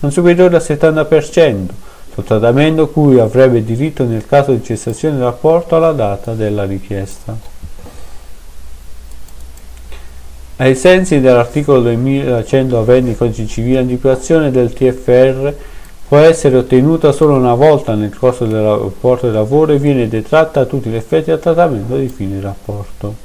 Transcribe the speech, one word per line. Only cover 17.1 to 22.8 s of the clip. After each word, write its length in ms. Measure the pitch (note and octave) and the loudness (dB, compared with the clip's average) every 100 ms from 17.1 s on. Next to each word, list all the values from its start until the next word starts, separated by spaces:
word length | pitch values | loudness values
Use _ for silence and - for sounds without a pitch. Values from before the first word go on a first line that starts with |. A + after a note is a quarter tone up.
solo 220 | C#3 D#3 | 2 2
una 200 | C#3 B2+ | 2 2
volta 400 | A#2+ D3 D3 - | 4 4 4 0
nel 200 | G#2+ G#2+ | -4 -4
corso 300 | - B2+ B2 | 0 -2 0
del 160 | A2+ G#2+ | -2 0
rapporto 680 | G#2+ G#2+ G#2+ - B2+ B2 B2 | 0 0 -2 -2 0 0 0
di 60 | |
lavoro 400 | A2 G#2+ C#3+ D#3 | 0 0 2 2
e 60 | D3 | 2
viene 280 | C#3+ C3+ A#2 | 2 0 0
detratta 540 | A2 G#2+ D#3 D#3 D3 | -4 0 2 2 0
a 60 | C3 | -2
tutti 240 | C#3 A2 | -2 -4
gli 40 | |
effetti 360 | A2+ A2 D#3+ D#3 | -6 -2 -2 0
dal 100 | D#3+ | -2
trattamento 560 | E3+ E3 E3+ B2 G2+ C3 | 0 2 2 0 -4 -4
di 120 | C3+ | -4
fine 340 | - G2 G2 | -6 -8 -6
rapporto. 720 | G2 F#2+ - G#2 | -8 -10 -10 -10